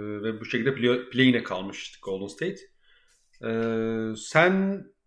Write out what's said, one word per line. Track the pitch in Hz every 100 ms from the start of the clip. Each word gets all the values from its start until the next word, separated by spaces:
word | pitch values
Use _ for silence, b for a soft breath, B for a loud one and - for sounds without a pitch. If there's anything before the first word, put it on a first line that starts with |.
| 104 104
ve | 110 107
bu |
şekilde | - 120 123
play-, | 131 120 120 -
play-in'e | 123 131 120
kalmıştı | - 92 98 - - -
Golden | - 95 101
State. | - - - - _ _ _ _ _ _ _
Ee, | 113 113 113 113 113 113 110 110
sen | - 156 180 190 196 196 - _